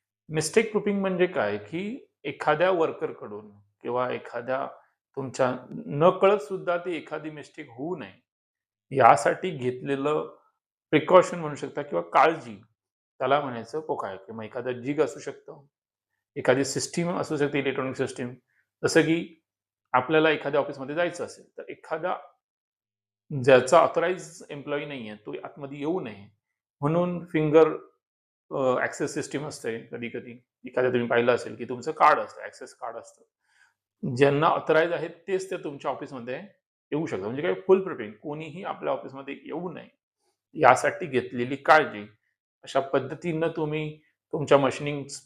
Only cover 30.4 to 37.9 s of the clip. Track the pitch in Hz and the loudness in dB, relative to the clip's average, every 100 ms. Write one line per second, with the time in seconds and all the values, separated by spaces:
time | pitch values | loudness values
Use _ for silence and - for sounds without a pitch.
30.4 | _ _ - 127 127 123 120 120 123 117 | _ _ -6 0 2 2 2 2 4 2
31.4 | 113 113 120 123 156 151 156 135 - - | 0 -10 -10 -8 -6 4 6 6 0 -10
32.4 | 104 - 123 - 120 117 - _ _ _ | -16 -14 -18 -14 -12 -12 -16 _ _ _
33.4 | _ _ _ _ _ - 143 123 143 143 | _ _ _ _ _ -10 -4 4 6 6
34.4 | 160 - - 156 170 156 165 - - 190 | 4 2 4 4 4 0 -6 -10 -6 -4
35.4 | 190 175 156 139 151 127 143 131 120 143 | -4 -8 -8 -8 -6 -6 -8 -12 -10 -10
36.4 | 202 _ _ _ - 147 165 104 104 131 | -12 _ _ _ -6 -4 -4 -4 -6 -4
37.4 | 180 185 - 190 170 | -4 -2 4 4 2